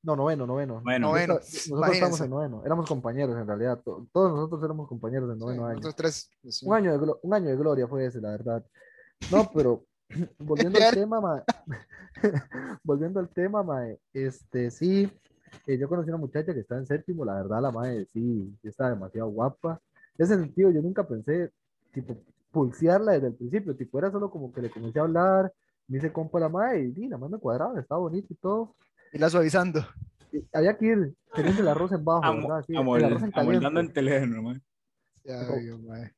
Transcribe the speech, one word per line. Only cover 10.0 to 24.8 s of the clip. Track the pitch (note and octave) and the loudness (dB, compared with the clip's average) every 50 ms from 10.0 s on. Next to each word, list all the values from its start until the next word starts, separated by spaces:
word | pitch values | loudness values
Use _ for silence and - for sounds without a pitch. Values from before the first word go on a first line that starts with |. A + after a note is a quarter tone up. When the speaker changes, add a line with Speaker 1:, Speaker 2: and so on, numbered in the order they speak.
| _ _ | _ _
Speaker 1:
<laughs> | - C#3+ F3 - _ _ | -6 -6 -6 -6 _ _
volviendo | D3 D3+ D3+ D3 E3 F3+ F#3+ G#3+ | -4 -2 0 2 2 4 6 8
al | A3 A3+ A#3+ | 8 8 6
Speaker 3:
<laughs> | |
Speaker 1:
tema, | G3 G3+ G#3+ A3 A3+ | 4 0 0 0 -2
mae, | G3+ F3+ D#3 C3 - - - - - - B2+ - - _ - - - - - | 0 0 -2 -2 -2 -4 -4 -4 -6 -12 -12 -12 -14 _ -20 -20 -20 -20 -6
<laughs> | - - G#3 F3+ C#3+ - - - B3+ C4 C4 G#3+ - _ | 0 0 2 2 0 -4 -4 -12 -10 -10 -10 -12 -10 _
volviendo | D#3+ C#3+ C#3+ D#3 E3+ F#3+ G3 | -2 0 0 0 -2 -2 -4
al | F3+ E3+ | -6 -4
tema, | _ F#3 F3+ G3 G#3 G#3+ G3 | _ -2 -2 0 0 -2 -2
mae, | F3 C#3+ C3 A#2+ A2+ A2 - _ _ _ | -2 -2 -4 -4 -6 -10 -14 _ _ _
este, | C3+ C3+ C3+ C3 - - _ - B2 A#2+ A#2+ | -4 -4 -4 -6 -8 -18 _ -4 -2 -2 -2
sí, | A#2+ - D#3+ F3+ F#3+ G3 G3 G3 - _ _ _ _ _ _ _ - - _ | -2 -2 0 2 4 4 2 2 -2 _ _ _ _ _ _ _ -20 -14 _
eh, | - C3+ | -2 -2
yo | B2+ C#3 C#3+ | -2 0 -2
conocí | E3+ F3 E3 D#3 | -2 -2 -2 -2
una | E3 | -4
muchacha | E3 D3+ C3 - D3+ D#3 E3+ E3+ | -4 -6 -4 -4 -4 -4 -2 -4
que | C3 | -6
está | G2+ _ A#2+ | -6 _ -6
en | B2+ C3+ | -8 -2
séptimo, | C3 C#3+ D#3 - - F3 E3 C#3 | -2 -2 -2 -2 -4 -6 -4 -4
la | G#2+ G2 | -4 -4
verdad, | G2 F#2+ F#2+ G#2+ A2+ | -4 -2 0 0 2
la | C3+ C#3 | 2 0
mae, | A#2+ A2+ A#2+ B2+ B2 A2 F#2+ | 0 -2 -2 -2 -2 -4 -6
sí, | _ _ A2 A#2 A#2+ A#2+ G#2+ G2 G2 G2+ G#2 | _ _ -2 0 2 0 0 -2 -4 -10 -14
sí | - | -14
está | G#2+ G2+ - C3+ B2+ | -14 -4 -2 0 0
demasiado | A#2+ G2+ F#2+ F#2 - A2 A2+ A2+ | 0 -2 -6 -8 -6 -6 -6 -4
guapa. | G#2 A2 A#2 C#3 - _ - E3 E3 E3 _ _ _ _ - _ _ | -2 0 0 0 -2 _ -6 -6 -6 -6 _ _ _ _ -20 _ _
En | - - | 2 4
ese | F#3 G#3+ | 4 4
sentido, | F#3+ E3 C#3 - F3 G3 F#3+ | 4 2 0 2 6 6 6
yo | F3 D#3 | 6 6
nunca | D3+ F3 F#3+ G#3+ F#3+ | 2 0 -2 -2 -2
pensé, | D#3 B2+ A2 G#2+ - D3+ F3 F3 - _ _ _ _ _ _ _ _ _ | -2 -4 -6 -2 -2 0 0 -2 -4 _ _ _ _ _ _ _ _ _
tipo, | C#3 B2+ - A#2+ - _ _ _ _ _ _ | -10 -8 -8 -12 -14 _ _ _ _ _ _
pulsearla | - D#3+ C#3 B2 B2 - E3 E3 F3+ G3+ A3 A3 F#3+ | 0 2 2 2 2 2 4 4 6 6 6 4 4
desde | D3 C3+ | 4 2
el | B2 A2+ | 0 -4
principio, | - A#2+ A#2+ D3 A3 G3+ F3+ C3 | -4 -6 -2 -2 -2 -2 -2 -6
tipo, | B2+ B2+ A#2+ - C3+ | -6 -8 -6 -4 -2
era | E3 G3 | -2 0
solo | G3 G3+ G#3 G3 | -2 -2 -6 -6
como | - E3+ C3+ B2 | -8 -10 -12 -10
que | B2 C3 | -8 -8
le | B2 A2+ | -8 -8
comencé | - A2+ | -8 -8